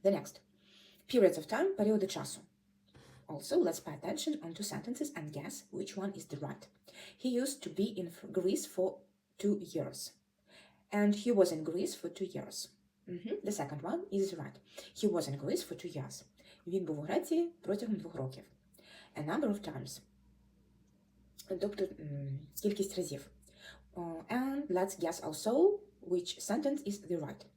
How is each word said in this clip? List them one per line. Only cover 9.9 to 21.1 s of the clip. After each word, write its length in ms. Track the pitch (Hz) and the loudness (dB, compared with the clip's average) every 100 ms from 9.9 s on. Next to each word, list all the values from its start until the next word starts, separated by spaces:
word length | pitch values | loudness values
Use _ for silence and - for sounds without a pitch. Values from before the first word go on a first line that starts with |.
| - - - _ _ _ - - _ _ 208 | -6 -12 -12 _ _ _ -20 -20 _ _ 4
And 140 | 208 | 6
he 160 | 202 240 | 6 4
was 180 | 208 180 | 8 6
in 120 | 160 | 6
Greece 300 | 156 170 - | -2 -2 -2
for 140 | - 170 | -4 -8
two 160 | - 185 | -4 -6
years. 420 | - - - - _ _ _ - | -4 -8 -10 -12 _ _ _ -12
Мгм, 320 | 175 185 415 | -8 -4 -4
the 100 | - | -2
second 280 | 208 - 147 | -4 -4 -6
one 180 | 165 339 392 | -4 -4 -2
is 240 | 196 190 | 0 0
right. 220 | 160 135 - _ - - - | -2 -10 -12 _ -18 -16 0
He 60 | 214 | 2
was 220 | 170 151 | 2 0
in 80 | 139 | -2
Greece 240 | 139 339 | -2 -2
for 120 | - | -2
two 140 | - 175 | -8 -8
years. 360 | 147 131 - - _ - - - | -8 -8 -12 -16 _ -20 -16 -4
Він 180 | 190 | -2
був 140 | 170 151 | 0 -4
у 40 | |
Греції 480 | 151 330 - 330 339 - | 0 0 2 0 0 -4
протягом 360 | - 208 233 202 | -2 -2 0 -4
двох 180 | 165 | -4
років. 300 | 151 131 - - _ _ - - - - - | -6 -6 -6 -20 _ _ -20 -20 -20 -14 -6
A 100 | 151 | -2
number 220 | 330 254 | 2 2
of 120 | 202 | 0
times. 400 | - 135 131 - - _ _ _ _ _ _ _ _ _ _ | -4 -8 -8 -12 -16 _ _ _ _ _ _ _ _ _ _